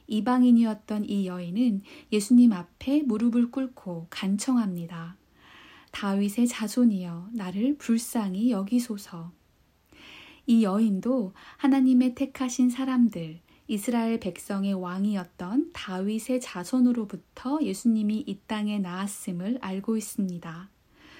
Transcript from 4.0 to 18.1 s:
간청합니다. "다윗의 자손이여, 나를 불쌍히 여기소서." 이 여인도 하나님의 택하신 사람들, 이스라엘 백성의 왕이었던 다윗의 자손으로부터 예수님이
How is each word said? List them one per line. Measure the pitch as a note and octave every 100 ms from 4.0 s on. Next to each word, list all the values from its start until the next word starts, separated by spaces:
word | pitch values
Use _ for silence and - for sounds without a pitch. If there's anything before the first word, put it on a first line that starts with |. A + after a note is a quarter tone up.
| E3
간청합니다. | - F#3+ G3+ - B3 G3+ F3 E3+ E3+ E3+ - _ _ - - - - _
"다윗의 | - G3+ G3 G3+ A3 A#3+
자손이여, | A#3+ G#3+ B3 A#3+ F#3+ F3 E3+ G3
나를 | A#3 F#3 G3 B3+ D4
불쌍히 | - A3+ - A#3+ G3+ F#3 A#3+
여기소서." | G3 G3 B3 A#3+ G3+ - E3+ E3+ - _ _ _ _ _ - - - - - -
이 | A3+ G3
여인도 | G3+ A3+ F#3+ A#3 C4 F#3+ - - -
하나님의 | C4+ C4+ C4 B3 B3+ B3
택하신 | C4+ - B3+ B3+ B3
사람들, | B3 C4 B3+ A3+ F#3+ D#3+ E3 _ _ -
이스라엘 | G#3 B3+ A#3 A3+ A3+
백성의 | F#3+ F3 - G3 G3 F#3+
왕이었던 | F3+ F#3+ G#3 G3+ F3 - F3+ B3+ E4+
다윗의 | - - F#3 G3+ A3 - B3+
자손으로부터 | B3 F3+ F3 B3+ B3 A#3+ G#3 F3+ - - B3+ D#4
예수님이 | G#3+ F#3+ A#3 A3 G#3